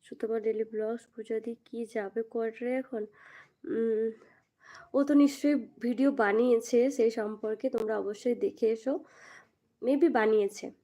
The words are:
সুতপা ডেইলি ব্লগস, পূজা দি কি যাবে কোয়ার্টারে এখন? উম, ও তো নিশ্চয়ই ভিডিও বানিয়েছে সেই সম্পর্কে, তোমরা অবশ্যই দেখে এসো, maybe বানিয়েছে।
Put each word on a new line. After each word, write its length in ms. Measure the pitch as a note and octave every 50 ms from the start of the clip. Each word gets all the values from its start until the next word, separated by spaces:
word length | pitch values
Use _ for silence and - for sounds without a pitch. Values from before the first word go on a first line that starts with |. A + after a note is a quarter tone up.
| _
সুতপা 380 | - - - - A3 A3+ A3+
ডেইলি 240 | G#3+ A3+ A3 G#3+ A3
ব্লগস, 420 | G#3+ A3 G#3+ G#3+ G#3+ A#3 A#3 - _ _
পূজা 260 | - A3 - A#3 A3
দি 140 | A3 A#3+ A#3 - _
কি 220 | _ - A#3 A#3+ G#3+ -
যাবে 280 | A3+ G3+ G3 - A3+ A3+
কোয়ার্টারে 540 | A3+ - A#3 A3+ A3+ A3 - A#3+ A#3+ B3+
এখন? 300 | C4 C4 - - A3+ G#3+ G#3+ _ - - - - - - _ _ _ _
উম, 460 | - - A3+ A3+ A3+ A3 G#3+ A3 A3+ A3 - - _ _ _ _ _ _ _ _ - - - - _ _
ও 100 | C4 C#4
তো 100 | C#4+ D4
নিশ্চয়ই 400 | D4 C#4+ C#4 C#4 - - C#4+ D4 C4+ A3+ G#3 - -
ভিডিও 320 | - A#3+ B3 G#3 C4+ C#4 C#4
বানিয়েছে 800 | C#4 A3+ G3+ G3+ A3 A#3+ B3+ A#3+ A#3 A3+ - - A#3+ A#3+ C4+
সেই 200 | C#4 C#4 A3+ A3+
সম্পর্কে, 600 | A3+ - G#3+ G#3 A3 G#3+ - G#3+ A3 G#3+ - C4
তোমরা 280 | B3+ A#3 - G#3+ A3 G#3
অবশ্যই 360 | F#3+ G3 G#3+ G#3 - B3 A#3+
দেখে 360 | G3+ G3 G3 - - - A3
এসো, 340 | A3+ A3+ - C4 C#4 E4+ D#4 - - - - - - - - _ _ _ _ _ _ _ -
maybe 300 | A#3 C#4 D4 D4+ E4 B3
বানিয়েছে। 580 | A#3+ G#3+ A3 A3 G#3+ G3+ G3 - - - F#3+ - _